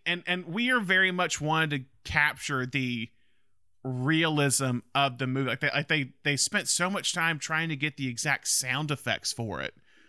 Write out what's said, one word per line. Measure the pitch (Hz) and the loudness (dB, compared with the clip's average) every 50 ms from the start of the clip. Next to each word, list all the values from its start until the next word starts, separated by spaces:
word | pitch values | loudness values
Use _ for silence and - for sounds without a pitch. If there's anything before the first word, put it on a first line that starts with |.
| - | -4
and, | 165 175 175 - | -4 -4 -2 -2
and | 180 180 180 175 | -2 -2 -2 -4
we | 165 165 220 240 254 | -4 -2 -2 0 2
are | 254 240 | 2 2
very | 202 175 190 185 190 185 | 2 4 4 4 4 4
much | 180 180 180 160 - - | 4 2 0 0 0 -2
wanted | 147 151 156 160 160 151 | 0 2 2 2 2 2
to | 147 139 131 - _ _ - - | 0 -4 -6 -8 _ _ -6 -2
capture | - 156 147 147 - - - - 143 131 127 | 2 2 2 2 0 -2 -4 -2 -2 -2 -2
the | 123 - 139 131 123 120 117 110 - _ _ _ _ _ _ _ _ _ _ _ _ _ _ - | 0 0 0 0 0 -2 -4 -6 -8 _ _ _ _ _ _ _ _ _ _ _ _ _ _ -8
realism | 131 127 123 127 143 160 160 165 156 156 147 143 139 127 - 135 127 123 120 - _ - | -6 -4 -2 0 2 2 4 2 2 2 2 2 4 2 2 2 0 -2 -2 -4 _ 0
of | 139 139 135 123 | 2 2 2 0
the | 123 135 | -2 -4
movie. | 131 127 135 135 123 | -2 0 0 0 -2
Like, | 113 - | -2 -2
they, | 151 143 - | -2 -2 0
like, | 143 143 - | 0 0 0
they, | 160 156 135 127 - _ - | 0 0 0 -2 -8 _ -2
they | 151 143 | 0 0
spent | 131 - - - 202 165 - | 2 0 0 0 -2 0 0
so | - - 175 185 | 0 0 0 0
much | 202 185 - - - | 0 -2 -2 -2 -2
time | 175 165 165 160 | 0 0 0 0
trying | 143 - - 160 156 165 | -2 -2 -2 -2 0 0
to | 160 156 | 0 -2
get | 131 147 151 - | -2 -2 -4 -2
the | - 139 | -2 -4
exact | 127 120 113 - 156 135 - - | -4 -2 -2 0 0 0 0 0
sound | - - - 131 127 127 139 156 147 | 0 0 0 0 0 -2 -2 0 -2
effects | 143 - - 120 104 - - - - | -2 -2 -2 -2 -2 -2 -2 -4 -4
for | - 117 107 87 65 | -4 -4 -4 -4 -4
it. | 67 - - - - _ - - - | -6 -6 -8 -12 -20 _ -20 -20 -20